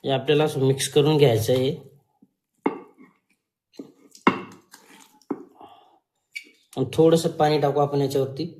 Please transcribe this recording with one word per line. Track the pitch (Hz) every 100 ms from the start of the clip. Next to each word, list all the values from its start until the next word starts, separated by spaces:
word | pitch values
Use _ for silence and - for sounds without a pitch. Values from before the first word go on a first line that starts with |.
हे | 139
आपल्याला | 135 - 151
असं | 151 139
मिक्स | 131 135 -
करून | 151 143 156
घ्यायचं | 139 110 107
आहे. | 127 127 - - _ _ _ _ _ _ _ - - - _ - _ _ _ _ _ _ - - _ _ - - - - - _ - _ - _ _ _ - - _ - - _ _ _ _ _ - - _ _ -
आणि | 127
थोडंसं | - 160 165 165
पाणी | - 151 151
टाकू | 143 135
आपण | 143 143
याच्यावरती. | 135 139 127 - 170